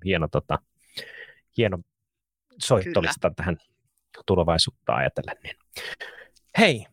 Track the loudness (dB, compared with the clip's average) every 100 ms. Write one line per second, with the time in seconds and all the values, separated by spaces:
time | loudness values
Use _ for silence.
0 | -2 -2 0 -2 -2 -6 _ _ _ -18
1 | -18 -18 -20 -20 _ 0 0 -2 -10 _
2 | _ _ _ _ _ -6 2 2 2 0
3 | 0 0 -2 -2 -4 -4 _ _ _ _
4 | _ -8 0 2 4 2 0 -4 -2 0
5 | 0 -4 -10 -12 -14 -18 _ -16 -14 -14
6 | -16 -18 -20 _ _ 4 4 4 -4